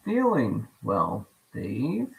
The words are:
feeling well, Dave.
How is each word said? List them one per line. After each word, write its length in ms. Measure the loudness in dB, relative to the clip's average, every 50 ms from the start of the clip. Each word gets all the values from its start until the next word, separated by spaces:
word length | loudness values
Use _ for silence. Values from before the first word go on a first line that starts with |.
| -4
feeling 640 | -2 0 2 4 4 4 4 2 2 0 -2 -4 -6 -10 _
well, 460 | -4 -2 0 2 2 0 -2 -4 -8 -10 _ _ _ _ -10
Dave. 560 | -8 -6 -4 -2 -2 -2 0 0 -2 -4 -4 -6